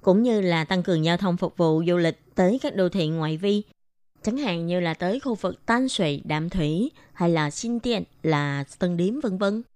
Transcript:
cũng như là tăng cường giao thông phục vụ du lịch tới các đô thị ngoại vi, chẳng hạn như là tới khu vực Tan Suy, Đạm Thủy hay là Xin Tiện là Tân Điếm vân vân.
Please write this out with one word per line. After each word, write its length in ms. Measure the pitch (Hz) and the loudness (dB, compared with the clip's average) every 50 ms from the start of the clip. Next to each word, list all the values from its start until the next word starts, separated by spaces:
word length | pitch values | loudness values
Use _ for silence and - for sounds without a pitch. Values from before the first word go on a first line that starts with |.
cũng 200 | - 190 185 208 | 6 6 4 6
như 180 | 233 254 226 214 | 6 4 2 2
là 240 | 190 180 170 165 156 | 2 2 2 0 0
tăng 180 | - 190 180 | 0 -2 -2
cường 220 | 175 - 180 160 156 | 0 0 0 2 2
giao 120 | 165 170 | 2 2
thông 200 | 175 185 190 175 | 2 0 -2 0
phục 200 | 175 - 165 - | 0 -2 -4 0
vụ 260 | - 175 160 156 160 170 | 0 2 4 4 2 2
du 100 | 170 175 | 2 2
lịch 380 | 175 170 165 156 _ _ - _ | 2 2 0 -2 _ _ -8 _
tới 240 | - 185 180 220 269 | 2 2 2 2 0
các 140 | - 294 - | -2 -4 -2
đô 120 | 196 185 175 | 0 0 0
thị 200 | - 196 165 151 | 0 0 -2 0
ngoại 280 | 160 165 156 151 156 | 0 -2 -2 -2 -2
vi, 260 | 156 185 202 208 208 214 _ _ _ _ _ _ _ _ _ _ _ | -2 0 0 0 0 -2 _ _ _ _ _ _ _ _ _ _ _
chẳng 140 | - 220 220 | -6 -4 -4
hạn 300 | 277 294 220 175 170 165 | -2 -2 -2 -2 -2 -2
như 140 | 170 175 180 | -2 -2 0
là 140 | 175 165 160 | 0 -2 -4
tới 260 | - 180 180 202 269 | -2 -2 -2 -2 -2
khu 140 | - 269 226 | -4 -4 -6
vực 320 | - - 185 180 - - | -4 -4 -6 -6 -6 -2
Tan 220 | - 226 240 262 262 | 0 0 0 0 -2
Suy, 340 | - - 190 151 143 143 - | 0 0 0 0 0 -4 -4
Đạm 240 | - 151 156 160 175 | -4 -4 -2 -2 -2
Thủy 400 | - 185 156 147 156 170 226 311 _ - - - | -2 -2 0 0 0 0 -2 -2 _ -12 -20 -20
hay 180 | - - 175 170 | -6 -2 0 2
là 200 | 170 160 151 147 | 2 2 0 -2
Xin 300 | - - - 233 240 233 | -4 -6 -6 -4 -4 -4
Tiện 240 | - 247 233 196 175 _ _ _ | -2 -2 -2 -2 -4 _ _ _
là 420 | - 156 156 147 147 143 143 139 139 - - _ | -2 0 0 2 0 -2 -2 -4 -6 -8 -6 _
Tân 180 | 190 180 175 | -2 -2 0
Điếm 240 | 170 175 190 233 294 | 0 0 0 0 -2
vân 180 | 302 226 185 185 | -4 -4 -2 0
vân. 240 | 202 196 208 226 240 _ _ | -2 -2 -2 -4 -8 _ _